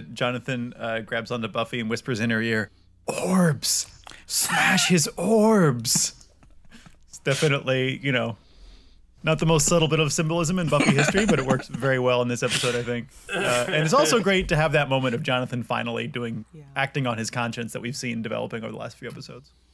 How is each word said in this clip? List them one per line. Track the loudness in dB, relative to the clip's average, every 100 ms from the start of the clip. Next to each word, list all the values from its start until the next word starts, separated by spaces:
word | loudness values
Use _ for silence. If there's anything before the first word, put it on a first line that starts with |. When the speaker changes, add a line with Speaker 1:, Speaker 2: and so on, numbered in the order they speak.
| -4
Speaker 1:
Jonathan, | -4 -2 -2 -4 -6 -6
uh, | -8 -6 -6
grabs | -4 -6 -4
onto | -6 -4
Buffy | -4 -4 -4
and | -4
whispers | -4 -4 -2
in | 0
her | 0
ear, | 0 -2 -4 _ _ _ -10
"Orbs! | -4 0 4 4 2 -2 -2 -4 -12 -20 -20 -6
Smash | -2 0 2 4 4 4
his | 2 2 -2
orbs!" | 2 4 6 6 4 2 0 0 0 -6 -20 _ -20 -20 -20 -20 -20 -20 -20
It's | -6
definitely, | -2 2 2 0 0 0 0 -2
you | -2
know, | -2 -2 -6 -16 -20 -20 -20 -20 -20 _ -6
not | -2 0
the | 2
most | 2 4
subtle | 4 4
bit | 2
of | 0
symbolism | 0 0 0 0 -2
in | 0
Buffy | 2 4
history, | 4 4 2 2
but | 2
it | 2
works | 0 -2
very | -2 0 2
well | 4 2
in | 2
this | 0
episode, | -2 0 0 -2
I |
think. | -4 -6 -8 -16 -8
Uh, | -2 0 0 2
and | 0
it's | 4
also | 4 4 4
great | 4 2 2
to | 2
have | 4
that | 2 2
moment | 2 0 -2
of |
Jonathan | 0 -2 -2 -4
finally | -4 -4 -2 -4 -6
doing, | -6 -6 -8 -12
Speaker 2:
Yeah. | -20 -10 -4
Speaker 1:
acting | -4 -2 -2
on | -4
his | -4
conscience | -4 -6 -6 -8
that | -8
we've | -10 -8
seen | -6 -6
developing | -6 -6 -6 -8
over | -10
the | -10
last | -12 -14
few | -16
episodes. | -14 -18 -20 -20 _ _